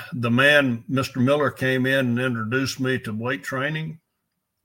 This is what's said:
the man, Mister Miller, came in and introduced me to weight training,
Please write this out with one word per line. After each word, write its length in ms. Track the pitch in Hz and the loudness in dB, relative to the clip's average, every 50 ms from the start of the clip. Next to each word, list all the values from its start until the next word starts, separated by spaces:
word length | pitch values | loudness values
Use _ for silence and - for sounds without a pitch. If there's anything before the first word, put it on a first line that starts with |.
| - - | -6 -8
the 180 | - 123 117 117 | -6 -4 -2 2
man, 540 | 117 127 139 143 147 147 139 127 117 117 - - | 2 4 6 6 6 6 4 2 0 -4 -4 -4
Mister 320 | 127 135 127 - - 131 | -2 -2 -2 -2 0 0
Miller, 300 | 120 135 143 151 143 123 | 2 2 4 2 2 0
came 360 | - - 131 131 131 131 127 | -2 -2 0 0 0 2 2
in 200 | 131 135 135 131 | 2 2 2 2
and 140 | 120 117 123 | 0 0 0
introduced 600 | 131 131 120 113 110 107 127 135 135 120 - - | 0 -2 -2 -2 -2 -2 0 0 0 -2 -2 -2
me 180 | 127 127 127 120 | -2 -2 -2 -2
to 120 | - 113 | -4 -6
weight 300 | 104 110 117 123 139 135 | -6 -4 -4 -4 -4 -6
training, 560 | - - 135 127 135 151 160 156 160 156 160 - _ _ _ _ _ _ _ _ _ _ _ _ | -6 -8 -6 -4 -4 -4 -4 -6 -6 -8 -12 -14 _ _ _ _ _ _ _ _ _ _ _ _